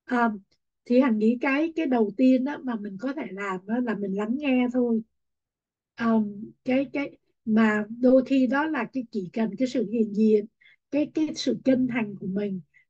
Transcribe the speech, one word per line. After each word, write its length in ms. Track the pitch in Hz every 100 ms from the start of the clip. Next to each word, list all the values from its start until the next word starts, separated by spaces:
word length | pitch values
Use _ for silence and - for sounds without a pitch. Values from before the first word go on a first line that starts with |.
à, 260 | - 240 233 202 - _ _ _ -
thì 140 | 247
Hằng 180 | 277 214
nghĩ 200 | 220 247
cái, 320 | 285 277 330 330
cái 100 | 294
đầu 260 | 247 208 -
tiên 260 | 262 254
đó 140 | 269 302
mà 120 | 254 220
mình 220 | 202 190
có 140 | 262
thể 120 | 302 208
làm 280 | 190 202 185 208
đó 140 | 240
là 160 | 240 196
mình 180 | 196
lắng 220 | 196 220 277
nghe 300 | 294 254 247
thôi. 280 | 254 240 226 - _ _ _ _ _ _ _ _ -
À, 180 | 233 226 208 202 339 - 254
cái, 200 | 254 277
cái 240 | 285 277 - _ _ 220
mà 400 | 214 220 214 208 240
đôi 240 | 254 262 254
khi 220 | 269 254
đó 180 | 277 311
là 200 | 285 -
cái, 100 | 262 233
chỉ 180 | 214 175
cần 160 | 226 208 202
cái 100 | 254
sự 220 | 269 196
hiện 240 | 233 208 202
diện, 300 | 220 208 214 _ _ _ _
cái, 200 | 285 294
cái 140 | 320 302 -
sự 220 | 262 240
chân 240 | 262 254 254
thành 280 | 247 208 196
của 120 | 190
mình 340 | 196 202 185 - _